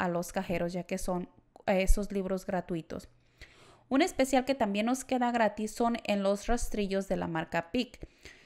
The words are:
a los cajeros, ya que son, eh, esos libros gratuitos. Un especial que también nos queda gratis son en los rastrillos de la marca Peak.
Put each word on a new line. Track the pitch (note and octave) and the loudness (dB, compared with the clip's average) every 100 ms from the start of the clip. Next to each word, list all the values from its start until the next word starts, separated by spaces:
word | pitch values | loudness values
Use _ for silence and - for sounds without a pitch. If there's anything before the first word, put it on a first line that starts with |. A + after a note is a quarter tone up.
a | F3+ | -2
los | E3+ F3 | -2 -4
cajeros, | G3 F#3+ E3+ E3+ | -6 -4 -2 -2
ya | F3+ | -4
que | F3 F#3+ | -6 -4
son, | - F3+ F3+ - _ - - | -2 -4 -6 -14 _ -6 0
eh, | F#3+ | 2
esos | F#3+ G#3+ G3+ | 6 4 4
libros | G3+ F#3 F#3 | -4 -2 -4
gratuitos. | - F#3 - E3+ - - - _ _ _ - - - - _ | -2 -4 -2 -6 -6 -12 -12 _ _ _ -20 -20 -20 -20 _
Un | C4+ | 2
especial | F4+ - C4 C4 | 2 2 2 4
que | C4 C4+ | 2 0
también | G#3+ G3+ A3+ | 2 2 0
nos | C4 | 0
queda | - B3+ A#3+ | 0 0 2
gratis | A#3 G#3+ G#3+ G#3+ | 2 2 0 -6
son | - A#3 A#3 | 0 0 0
en | - G3+ | -2 0
los | G3 G3+ - | 2 0 0
rastrillos | A#3+ - G#3+ G3+ G3 G3 | 0 0 -2 0 -2 -2
de | F3+ | -2
la | F3 | -2
marca | E3 D3+ E3+ - | -4 -2 -4 -2
Peak. | B3+ A#3 - - _ - - | -2 -2 -8 -18 _ -20 -20